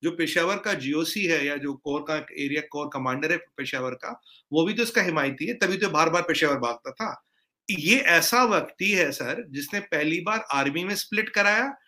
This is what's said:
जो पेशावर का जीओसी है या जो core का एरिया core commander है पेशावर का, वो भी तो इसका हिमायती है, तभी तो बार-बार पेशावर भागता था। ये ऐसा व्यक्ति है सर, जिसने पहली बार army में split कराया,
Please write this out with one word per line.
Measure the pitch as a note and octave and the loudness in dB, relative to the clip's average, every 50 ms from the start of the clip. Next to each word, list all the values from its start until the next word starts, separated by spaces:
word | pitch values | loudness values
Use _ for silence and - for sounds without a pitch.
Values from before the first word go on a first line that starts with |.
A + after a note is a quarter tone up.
| - | -4
जो | E3 | -4
पेशावर | E3 E3 E3 D3 - F3 E3 F3+ G3+ | -2 -2 -2 0 2 2 2 2 0
का | G3 - G#3+ G3 | 0 -2 -2 -4
जीओसी | D#3+ B2+ C3+ D3 D#3 E3 D#3+ - G#3+ G3 | -2 -2 -2 -2 0 -2 -2 -2 -2 0
है | E3+ E3 D3+ C#3+ | 2 2 2 0
या | C#3+ D3 | 0 -2
जो | C#3+ C#3 C#3+ C#3 | -2 -4 -6 -6
core | - _ D3 C#3+ D3+ D3 | -6 _ -4 -4 -4 -2
का | D3+ D#3 | -2 -4
एरिया | D3+ D3+ - - - C#3+ C#3 D3 D3+ D3+ - | -4 -4 -8 -8 -6 -4 -2 -2 -4 -4 -6
core | - D3 D3 D3 - | -8 -8 -8 -6 -6
commander | C3+ C3 B2+ B2+ C#3 D3+ D#3 G#3 | -4 -2 -2 -2 0 0 0 0
है | |
पेशावर | - - _ _ - C3+ C3 - C3 B2+ B2+ | -2 -2 _ _ -10 -8 -6 -4 -4 -4 -4
का, | B2+ B2+ - - A#3+ - _ - - - _ _ C#3+ | -6 -8 -10 -12 -12 -12 _ -20 -20 -20 _ _ 2
वो | D#3 D#3+ | 2 2
भी | G3 G#3+ | 2 2
तो | A3 A#3 | 0 0
इसका | A3+ - A3+ F#3+ | 2 2 2 2
हिमायती | F3+ D#3+ D#3 C#3 C#3 B2 - D3+ | 2 2 2 0 0 -2 -4 -4
है, | F3 - | -6 -2
तभी | - G3 F3+ F#3+ | 0 0 0 0
तो | F#3+ G#3 G3 | 0 0 0
बार-बार | D3 D3+ E3 E3 E3 F3 E3+ | 2 2 2 4 4 2 2
पेशावर | E3+ D#3 - D#3+ D3 C#3 | 0 0 2 2 2 2
भागता | B2 B2 A#2 A#2 - _ C3+ | 0 0 -4 -4 -6 _ -14
था। | C3 - A3+ G3+ - - _ _ _ _ _ _ _ _ _ - | -8 -6 -6 -6 -6 -10 _ _ _ _ _ _ _ _ _ -6
ये | G3 E3 D3 D#3+ A#3 | -6 -2 2 4 4
ऐसा | C4+ - D#3+ E3+ E3 E3 - A#3 B3 B3+ | 4 6 6 6 6 6 4 4 4 4
व्यक्ति | A#3 G3+ E3 D3+ - - - F3+ G3+ G3+ | 4 4 2 0 -2 -6 -4 -2 0 2
है | F#3 E3 C#3+ C#3 | 2 2 2 0
सर, | - C3 B2 C#3+ - A#3+ D#3 | -4 -4 -4 -4 -6 -8 -8
जिसने | C3 C#3+ C#3 - - G3+ | -8 -8 -8 -4 -6 -6
पहली | G3+ - E3+ D3 D3+ D#3 E3 F3+ | -4 -2 -2 -2 0 0 -2 -2
बार | F3 G3+ G#3+ A3 G#3+ - C3+ | -2 -2 -4 -4 -4 -2 -2
army | C#3 C3+ C#3+ C#3+ E3+ F3+ | 0 0 0 0 -2 -4
में | G3 G3+ | -4 -4
split | G3 - - G#3+ G#3 G#3+ - | -4 -4 -4 -2 -2 -2 0
कराया, | - G#3 G3+ G3+ G#3 A3 B3+ C#4 - - _ | 0 2 4 4 4 4 2 0 -4 -10 _